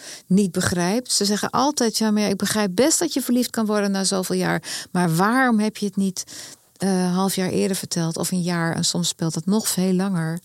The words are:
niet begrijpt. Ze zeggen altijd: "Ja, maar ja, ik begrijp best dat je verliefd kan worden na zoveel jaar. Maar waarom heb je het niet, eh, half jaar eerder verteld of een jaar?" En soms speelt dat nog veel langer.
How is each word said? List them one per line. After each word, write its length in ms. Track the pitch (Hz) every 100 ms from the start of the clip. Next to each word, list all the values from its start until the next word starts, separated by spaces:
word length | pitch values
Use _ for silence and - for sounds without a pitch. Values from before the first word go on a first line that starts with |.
| - - -
niet 240 | 185 196
begrijpt. 600 | 175 180 175 175 226 247
Ze 140 | - 202
zeggen 240 | 202 -
altijd: 480 | 226 269 294 233 -
"Ja, 140 | 220
maar 100 | 208
ja, 60 | 208
ik 100 | 196
begrijp 380 | 202 214 208 180
best 240 | 277 311
dat 140 | 339
je 80 | 294
verliefd 280 | 247 247 233
kan 160 | - 214
worden 260 | 214 202
na 120 | 196
zoveel 320 | 190 190 185 185
jaar. 280 | 175 170 - - -
Maar 240 | 180 175 160
waarom 440 | 196 254 262 220
heb 180 | 214 -
je 80 | 202
het 100 | 190
niet, 280 | 196 185 - - - - _ -
eh, 360 | 190 185 180 180
half 200 | 190 185
jaar 140 | 185
eerder 280 | - 202 185
verteld 400 | - - 165 165
of 140 | 170
een 100 | 180
jaar?" 340 | 175 175 165 -
En 80 | 175
soms 220 | 175 170
speelt 260 | - 165
dat 120 | 165 165
nog 220 | 214 220
veel 260 | - 185
langer. 460 | 185 196 180 160 170